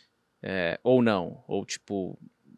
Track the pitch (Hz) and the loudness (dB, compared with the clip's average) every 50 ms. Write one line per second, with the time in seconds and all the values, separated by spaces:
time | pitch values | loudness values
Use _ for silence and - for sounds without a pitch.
0 | _ _ _ _ _ _ _ _ - 98 95 95 87 82 - - - 123 127 127 | _ _ _ _ _ _ _ _ -10 -6 -4 -2 -2 -2 -4 -2 2 4 4 6
1 | 120 113 107 92 87 85 92 - - - - 98 - - - - _ - 104 98 | 6 4 2 2 0 -4 -8 -14 -12 -6 -6 -6 -4 -6 -10 -12 _ -6 -6 -4
2 | 92 87 95 - - - _ _ _ _ - | -4 -6 -8 -12 -18 -20 _ _ _ _ -20